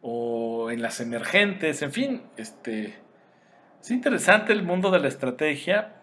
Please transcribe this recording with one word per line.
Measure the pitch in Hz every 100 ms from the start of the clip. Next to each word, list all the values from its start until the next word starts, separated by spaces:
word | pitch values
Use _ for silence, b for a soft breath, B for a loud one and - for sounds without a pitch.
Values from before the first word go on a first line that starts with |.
o | 120 117 117 117 113 117 113
en | 117
las | 117 -
emergentes. | 120 117 - 196 202 190 156 147
En | 143
fin, | 143 269 - - -
este, | 110 - - 110 104 - - _ b b b b b b
es | -
interesante | 247 277 220 - 208 214
el | 208
mundo | 180 180 190
de | 180
la | 143
estrategia | - 127 123 151 139 - 202 214 -